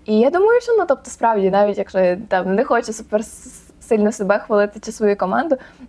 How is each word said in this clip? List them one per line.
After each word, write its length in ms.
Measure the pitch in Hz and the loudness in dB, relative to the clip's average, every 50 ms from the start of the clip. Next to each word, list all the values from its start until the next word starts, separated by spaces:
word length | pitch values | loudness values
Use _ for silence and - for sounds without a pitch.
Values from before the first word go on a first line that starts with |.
| _ | _
І 140 | - 214 214 | 0 2 2
я 100 | 233 285 | 4 4
думаю, 320 | 285 370 403 440 466 494 | 4 4 4 4 4 2
що, 120 | 480 480 466 | 2 2 0
ну, 80 | 415 349 | 0 2
тобто, 240 | - 262 254 - - | 0 -2 -4 -4 -12
справді, 380 | - - 247 233 226 202 190 185 | -8 -2 0 0 0 2 0 2
навіть 280 | 196 202 208 208 202 | 2 2 2 2 0
якщо 220 | 208 190 - - 190 | -4 -8 -4 -2 0
я 180 | 185 180 180 196 226 | 2 2 0 -2 -4
там 280 | - 190 185 185 185 196 | -4 -2 -2 0 0 0
не 80 | 208 277 | 0 0
хочу 300 | - 247 233 233 220 214 | 0 0 -2 -2 -4 -10
супер 280 | - 214 - 208 220 | -12 -6 -4 -4 -4
с-, 500 | 214 - - - - 247 - - - - _ _ - - | -4 -6 -12 -20 -20 -20 -20 -20 -20 -20 _ _ -4 -2
сильно 200 | 233 214 208 208 | 0 2 2 0
себе 280 | - - 202 185 202 214 | 0 -2 -2 0 0 -2
хвалити 400 | - - 208 208 202 208 - 214 | 0 0 0 0 0 0 -4 -10
чи 120 | - 220 | -14 -14
свою 260 | 220 - 214 202 202 | -6 -2 0 0 0
команду, 400 | 196 190 185 190 247 311 320 269 254 - - - - 254 | 0 -2 -2 -2 -2 -2 -2 -4 -4 -4 -14 -20 -20 -10